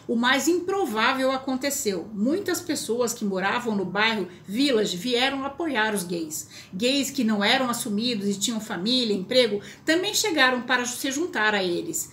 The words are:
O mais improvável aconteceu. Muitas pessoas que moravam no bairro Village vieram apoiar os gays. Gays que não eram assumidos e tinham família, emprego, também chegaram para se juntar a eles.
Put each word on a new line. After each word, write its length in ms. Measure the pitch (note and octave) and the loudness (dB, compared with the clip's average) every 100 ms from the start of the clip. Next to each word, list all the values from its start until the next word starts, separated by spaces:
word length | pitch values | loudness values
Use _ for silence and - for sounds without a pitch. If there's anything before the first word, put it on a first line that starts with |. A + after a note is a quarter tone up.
| - | -2
O 80 | |
mais 320 | A#3 B3 C4+ C4+ | 2 2 4 2
improvável 840 | F4 F4+ G4 D#4+ G#3+ A#3+ C4 C4 | 2 0 -2 0 2 2 2 2
aconteceu. 760 | C4 C4 B3+ C#4 C#4 G#3 F3+ G3 | 0 -2 -2 -2 -2 -2 -2 -4
Muitas 460 | G#3 A3+ F4+ F#4+ F4 | 0 0 2 0 -2
pessoas 520 | - D4 - A#3 A#3+ | -2 -4 -2 0 0
que 120 | - | -2
moravam 500 | G#3 F#3 F#3+ A#3+ A3+ | -2 0 0 0 -2
no 100 | G3+ | -2
bairro 440 | F3+ G3 A3 A3 F3 - - | 0 2 2 0 -4 -10 -6
Village 500 | G#3+ C#4+ A3 F#3+ F3 | 0 4 4 2 -2
vieram 480 | B3 A#3+ C4+ C#4 | 0 2 2 0
apoiar 480 | C4+ C4+ E4 A#3+ A3 | -4 -4 -2 0 0
os 120 | G3+ | 0
gays. 440 | F3 F3 D#3+ - - - - | -2 -4 -6 -8 -12 -18 -12
Gays 380 | F#3 A#3+ C#4 C4 | -2 0 2 0
que 140 | - | 0
não 180 | A3 G#3 | 0 2
eram 260 | G#3 C4 B3 | 4 2 2
assumidos 600 | A#3 A#3+ G3+ B3 G#3+ G3+ | -2 -2 -2 -2 -2 -2
e 100 | G3+ | -2
tinham 220 | - A3 | -2 -2
família, 520 | G#3+ F3+ G3+ B3+ A3+ | -6 -4 0 2 2
emprego, 480 | G3+ F#3 B3 A#3+ G3+ - - | -2 2 4 4 0 -6 -4
também 300 | - E4+ G4+ | 0 2 2
chegaram 480 | G#4 G#4+ D#4 B3+ B3+ | 0 0 4 4 2
para 220 | A#3+ B3 | 0 0
se 260 | A#3+ - C#4 | 0 -4 -4
juntar 420 | C4+ F4 A#3+ G#3+ | -2 -2 0 2
a 120 | G#3 | 2
eles. 440 | F#3 E3+ D#3+ D#3+ - | 0 -2 -4 -6 -8